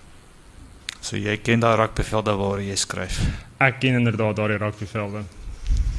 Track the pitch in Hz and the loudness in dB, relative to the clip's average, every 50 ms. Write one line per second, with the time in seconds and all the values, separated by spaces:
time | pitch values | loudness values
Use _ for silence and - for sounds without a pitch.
0 | - - - - - - - - - - - - - - - - - - - - | -20 -20 -20 -20 -20 -20 -20 -20 -20 -20 -20 -20 -20 -20 -20 -16 -14 -14 -14 -12
1 | - - 110 104 101 104 104 104 - - 113 117 117 117 113 107 110 107 - - | -10 -6 -6 -4 -2 -2 -2 -2 2 2 4 4 6 6 6 4 4 2 2 -2
2 | 92 - - 110 101 107 104 98 98 98 101 98 101 98 98 95 - - - 92 | -2 0 0 0 0 2 0 2 0 0 -2 -2 -4 -4 -2 -2 -4 -4 -4 -6
3 | 92 92 - - - - - - - - - - 139 135 120 - - 131 127 123 | -4 -4 -2 0 0 0 -2 -4 -8 -14 -2 2 2 2 2 2 2 2 4 4
4 | 120 117 113 107 110 107 101 107 107 107 107 101 107 104 104 - 107 95 - 113 | 4 4 2 2 0 0 2 0 0 0 0 0 -2 -4 -4 -6 -8 -8 -6 -6
5 | 104 101 101 107 104 - - - - - - - - - - - - - - | -6 -6 -6 -8 -10 -10 -14 -14 -12 -12 -12 -6 -2 0 2 2 2 2 0